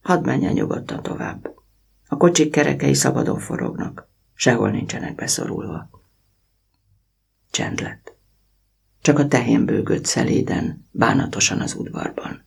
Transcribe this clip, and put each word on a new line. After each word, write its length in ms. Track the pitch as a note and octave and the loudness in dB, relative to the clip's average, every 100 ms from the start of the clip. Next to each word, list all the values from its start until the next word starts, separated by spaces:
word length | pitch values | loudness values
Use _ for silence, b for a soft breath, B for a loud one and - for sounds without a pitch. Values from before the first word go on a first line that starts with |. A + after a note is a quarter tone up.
"Hadd 220 | - - | 2 0
menjen 280 | - C3 - | 2 0 0
nyugodtan 500 | - G#2 - - - | 0 0 -4 -6 -8
tovább. 480 | - - - - - - _ _ _ _ _ | -6 -6 -8 -8 -14 -16 _ _ _ _ _
A 80 | C#3+ | 4
kocsik 340 | F3 F3 D3+ | 4 6 2
kerekei 440 | - D3 C#3 C#3+ | 4 2 2 2
szabadon 440 | - C3 - - - | 4 2 2 0 -2
forognak, 720 | - - A#1+ - - - - _ _ | -4 -4 -4 -4 -8 -10 -20 _ _
sehol 360 | - C3+ A#2 G2+ | 0 2 4 2
nincsenek 440 | G2+ - - - | 0 -4 -8 -8
beszorulva." 760 | - A#2+ - - - G#2 D#2+ G#2 - _ _ _ _ _ _ _ _ _ _ _ _ _ _ _ | -8 -4 -4 -4 -6 -6 -10 -12 -20 _ _ _ _ _ _ _ _ _ _ _ _ _ _ _
Csend 300 | - - - | -4 -4 -4
lett. 360 | - - - _ _ _ _ _ _ _ _ _ | -8 -10 -20 _ _ _ _ _ _ _ _ _
Csak 160 | - C#3+ | 4 4
a 100 | C#3+ | 4
tehén 360 | B2 A#2 A2+ | 2 4 2
bőgött 400 | A#2 G#2 - - | 4 0 0 -2
szelíden, 840 | - - A#2+ - - F#2+ D#2+ - - | 0 0 2 2 0 -2 -4 -6 -12
bánatosan 720 | - A2+ F#2+ - - - - | 0 2 2 0 0 0 0
az 140 | - | -4
udvarban. 720 | - - - - - - - | -6 -8 -6 -6 -8 -10 -12